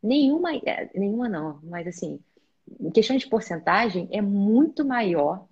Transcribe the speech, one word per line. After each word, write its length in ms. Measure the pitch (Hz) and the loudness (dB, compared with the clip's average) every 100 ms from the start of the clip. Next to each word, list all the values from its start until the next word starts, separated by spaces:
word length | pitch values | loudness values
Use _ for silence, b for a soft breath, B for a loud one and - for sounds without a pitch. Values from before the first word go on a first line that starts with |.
Nenhuma, 520 | 208 277 269 302 349 302 | 2 4 4 2 0 -2
é, 340 | - - - | -4 -6 -6
nenhuma 340 | - 202 220 247 | -4 -4 -2 -4
não, 320 | 180 156 147 | -4 -6 -10
mas 240 | 160 175 170 | -12 -10 -10
assim, 320 | 175 165 147 _ _ _ _ - - | -8 -8 -10 _ _ _ _ -20 -10
em 100 | - | 0
questão 260 | - 220 262 | 2 4 0
de 120 | - | 0
porcentagem, 800 | 220 - 170 160 185 233 185 170 | -2 -2 -6 2 2 2 -2 -4
é 120 | 208 | -4
muito 640 | 208 202 202 226 311 - | 0 2 4 6 4 2
maior 640 | 285 247 214 165 143 190 - | -2 0 0 2 0 -2 -10